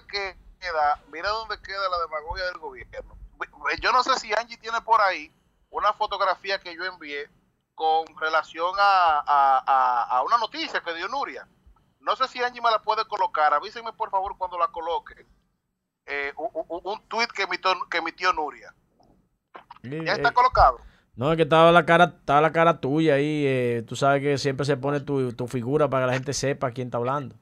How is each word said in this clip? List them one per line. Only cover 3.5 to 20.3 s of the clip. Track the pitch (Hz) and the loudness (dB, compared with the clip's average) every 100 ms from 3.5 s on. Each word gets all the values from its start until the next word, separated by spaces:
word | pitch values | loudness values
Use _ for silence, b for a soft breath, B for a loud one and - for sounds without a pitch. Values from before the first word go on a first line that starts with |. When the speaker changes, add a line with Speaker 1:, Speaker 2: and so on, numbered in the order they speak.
| - 147 160 | -8 -6 -2
Speaker 1:
Yo | 190 | 0
no | 254 | 2
sé | 254 247 | 2 -2
si | 226 | -2
Angie | 214 233 233 | -4 -4 -10
tiene | 220 226 | -8 -6
por | 226 220 | 2 2
ahí | 202 165 156 _ _ _ _ | 4 0 -8 _ _ _ _
una | 151 196 | -4 -2
fotografía | 214 208 196 190 175 196 196 | 0 -4 -2 -2 -2 -4 -6
que | 180 170 | -6 -10
yo | 185 | -10
envié | 180 151 143 147 _ _ _ _ - | -10 -12 -12 -12 _ _ _ _ -4
con | 160 160 160 156 | 0 0 -2 -6
relación | 156 160 151 160 175 196 | -2 -2 -2 -4 -2 2
a, | 202 190 170 147 139 | 4 4 4 2 2
a, | 143 139 131 - | 2 4 4 2
a, | 135 127 120 113 123 | 2 2 0 0 -2
a | |
una | 151 233 | 0 0
noticia | 220 302 311 185 | -2 -8 -6 -6
que | 170 | -6
dio | 165 190 | -8 -8
Nuria. | 277 240 123 - _ _ _ _ _ | -6 -8 -10 -16 _ _ _ _ _
No | 147 214 | -4 -2
sé | 254 | -2
si | 254 | -2
Angie | 247 240 | -4 -2
me | 233 | 0
la | 214 | 0
puede | - 214 220 | 0 -4 -4
colocar. | 208 - 156 151 | -4 -2 0 2
Avísenme, | 147 196 233 226 | 2 -2 -10 -12
por | 214 214 | -8 -4
favor, | 190 196 - | -4 -4 -6
cuando | 185 180 | -8 -4
la | 165 | -4
coloque. | 170 165 156 - - - _ _ _ _ _ _ _ - | -4 -6 -6 -8 -18 -20 _ _ _ _ _ _ _ -10
Eh, | 143 143 147 | -8 -8 -8
un, | 165 160 165 | -8 -8 -10
un, | 165 | -10
un | 180 220 - | -8 -10 -8
tuit | 214 233 | -6 -4
que | - | -4
emitió, | 190 180 190 180 - | -6 -4 -2 -2 -4
que | 170 | -6
emitió | 165 165 185 | -6 -4 -2
Nuria. | 165 147 120 101 - _ _ _ _ _ _ _ - - - | -2 -4 -10 -20 -20 _ _ _ _ _ _ _ -20 -20 -20
Speaker 2:
Sí, | 120 151 160 | -12 -8 -4
Speaker 1:
¿Ya | |
está | 202 | 0
Speaker 2:
eh, | 240 | 0